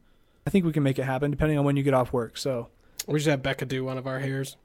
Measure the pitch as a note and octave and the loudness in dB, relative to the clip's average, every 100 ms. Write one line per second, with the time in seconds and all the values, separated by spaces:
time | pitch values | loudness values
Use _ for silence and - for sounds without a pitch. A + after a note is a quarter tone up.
0 | _ _ _ _ - G3+ E3+ D3+ C#3 C3+ | _ _ _ _ 0 2 2 2 2 0
1 | C3+ C3 C#3+ C#3 D#3 D3 C#3 C#3+ C#3 C3 | -2 0 -2 0 0 2 2 2 4 4
2 | A#2+ C3 A2+ - C#3+ B2 A2+ _ _ - | 2 0 -4 -6 -4 -4 -6 _ _ -14
3 | - D3+ D3+ C#3 C3+ C3 C3 C3 C3 C3 | -4 0 2 2 0 -4 -4 -4 -4 -6
4 | C3 C3 C3+ C3+ C3+ - | -6 -4 -4 -4 -6 -10